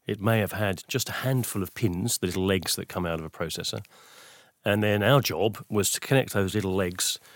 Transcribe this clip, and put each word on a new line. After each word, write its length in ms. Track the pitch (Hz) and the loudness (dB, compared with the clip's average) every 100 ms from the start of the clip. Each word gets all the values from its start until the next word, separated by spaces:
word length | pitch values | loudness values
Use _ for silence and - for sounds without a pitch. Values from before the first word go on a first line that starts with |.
| - | -8
it 160 | 101 | -2
may 160 | 104 113 | 2 2
have 140 | 98 | 0
had 320 | 104 104 90 - | -2 -2 -4 -4
just 220 | - - | -4 -4
a 40 | - | -4
handful 400 | 120 131 117 104 | 0 0 -2 -4
of 100 | 90 | -6
pins, 460 | - 107 87 113 - | -2 0 0 -2 -2
the 80 | 90 | -2
little 180 | 92 95 | 0 2
legs 300 | 95 - - | 2 0 -4
that 120 | 92 | -4
come 200 | 95 87 | -4 -2
out 100 | 82 | -4
of 60 | 80 | -6
a 40 | |
processor. 520 | - 82 - - - - - - - - - _ _ | -8 -6 -6 -6 -8 -10 -20 -20 -20 -20 -20 _ _
And 200 | 104 104 | 0 4
then 180 | 104 104 | 4 4
our 180 | 104 139 | 6 6
job 460 | - 78 107 - - | 4 0 0 -2 -2
was 240 | 104 95 | 0 0
to 60 | - | -2
connect 320 | - 135 - | 2 2 2
those 220 | 104 95 | 0 0
little 220 | 107 95 95 | 0 0 0
legs 420 | 90 90 - - - | -2 -2 -4 -4 -10